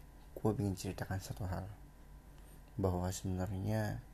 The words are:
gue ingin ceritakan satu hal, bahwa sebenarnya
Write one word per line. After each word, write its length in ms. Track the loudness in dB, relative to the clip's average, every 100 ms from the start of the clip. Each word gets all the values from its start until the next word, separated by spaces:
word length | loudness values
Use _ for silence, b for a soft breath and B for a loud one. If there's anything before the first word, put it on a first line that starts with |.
| -16 -16 -12 2
gue 140 | 4 4
ingin 160 | 4 2
ceritakan 480 | 0 -2 0 -2
satu 240 | -2 -4 -2
hal, 160 | -2 -4 -8 -14 -18 -18 -18 -16 -18 B B B 2
bahwa 320 | 4 6 4
sebenarnya 880 | 2 0 2 2 0 2 4 2 -2 -6